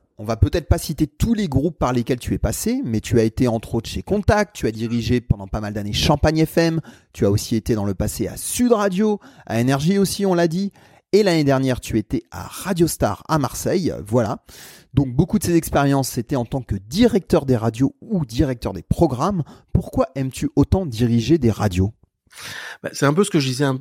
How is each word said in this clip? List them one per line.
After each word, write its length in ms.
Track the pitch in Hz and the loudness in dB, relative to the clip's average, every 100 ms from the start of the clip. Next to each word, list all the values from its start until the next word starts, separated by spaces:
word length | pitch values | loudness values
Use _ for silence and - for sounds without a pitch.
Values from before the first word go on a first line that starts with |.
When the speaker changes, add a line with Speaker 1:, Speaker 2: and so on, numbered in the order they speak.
| _ - | _ -16
Speaker 1:
on 40 | |
va 120 | 107 113 | -8 0
peut-être 320 | 151 175 - | 0 0 0
pas 120 | 170 | -2
citer 260 | - 151 151 | -2 -4 -4
tous 300 | _ 220 220 | _ -2 0
les 120 | 196 | 0
groupes 300 | 131 156 156 | 0 -2 -2
par 160 | 131 | -2
lesquels 240 | 127 117 175 | -2 -2 -4
tu 160 | - | -2
es 60 | - | -2
passé, 420 | - - 214 254 | -2 -2 -4 -4
mais 180 | 240 110 | -2 -4
tu 180 | - 117 | 0 2
as 40 | |
été 240 | 113 - 123 | 2 2 0
entre 280 | 113 - 117 | 0 -4 -6
autres 120 | - | -6
chez 140 | 98 | -10
Contact, 540 | - 202 196 208 208 - | -4 -2 2 2 0 -2
tu 100 | 120 | -6
as 60 | |
dirigé 500 | 110 113 117 113 123 | -4 -4 -2 0 -2
pendant 240 | 117 101 95 | 0 -4 -2
pas 160 | 107 | -6
mal 120 | 104 104 | -6 -6
d'années 180 | 104 | -4
Champagne 500 | - - 147 156 156 | -2 2 4 2 2
F 140 | 160 - | 2 2
M, 240 | 165 160 - - _ | 2 0 -6 -20 _
tu 140 | - 104 | -2 2
as 20 | |
aussi 260 | 107 - 113 | 2 0 -4
été 200 | - 110 | 0 -2
dans 100 | 101 | -2
le 80 | |
passé 340 | 92 107 - 95 | -4 -6 -4 -6
à 80 | - | -6
Sud 360 | - - 247 | -8 0 2
Radio, 480 | 226 202 180 214 208 - - - | 4 2 0 0 -2 -6 -20 -6
à 140 | 113 | -2
Énergie 400 | 123 139 151 196 | 0 2 2 2
aussi, 260 | 196 - 196 | 0 0 0
on 80 | |
l'a 140 | 175 170 | 2 2
dit, 240 | 165 196 - - _ _ | 0 -6 -8 -20 _ _
et 100 | 196 | 2
l'année 220 | 208 160 | 4 4
dernière, 360 | 143 135 131 123 | 2 2 0 -2
tu 200 | - 117 | -2 -4
étais 240 | - 127 - | -2 -6 -6
à 100 | - | -14
Radio 460 | - - 180 180 170 | -14 -10 -6 0 0
Star 340 | - 113 98 - | 2 -2 -4 -2
à 100 | 160 | -2
Marseille, 560 | 127 - 120 165 147 62 98 | -2 -4 -2 0 -2 -6 -2
voilà. 360 | 120 107 131 _ - - - _ - | 0 0 -4 _ -20 -20 -20 _ -2
Donc 200 | 135 123 | 0 2
beaucoup 220 | 175 208 | 2 2
de 60 | |
ces 120 | 175 170 | 2 2
expériences, 540 | - 156 143 139 131 | 2 0 2 2 0
c'était 260 | - 117 139 | -4 -4 -4
en 100 | 120 | -2
tant 180 | 139 | -6
que 120 | 120 98 | -4 -6
directeur 720 | 104 151 240 202 - - 135 | -4 2 4 4 2 2 4
des 120 | 123 | 2
radios 380 | 110 110 135 - | 2 0 -2 -2
ou 240 | - 208 139 | -6 -4 -4
directeur 480 | 117 - 254 - | -2 -2 0 -6
des 80 | 92 | -8
programmes. 600 | - - 165 120 165 196 143 - _ | -6 2 2 2 -2 -2 -6 -10 _
Pourquoi 380 | - - - 254 - | -2 0 -2 -2 -2
aimes-tu 340 | 131 - 143 - | -6 -4 -2 2
autant 320 | 139 190 180 | 4 2 0
diriger 500 | 110 120 117 113 165 | 0 2 2 2 4
des 140 | 120 | 4
radios ? 420 | 101 107 87 95 - _ _ _ - - - - - | 2 0 0 0 -2 _ _ _ -18 -14 -14 -14 -12
Speaker 2:
Bah, 60 | - | -12
c'est 140 | - 139 | 0 0
un 60 | |
peu 100 | 151 | 2
ce 80 | 202 | 2
que 80 | 165 | 2
je 80 | 131 | 0
disais 180 | 123 143 131 | 0 0 -2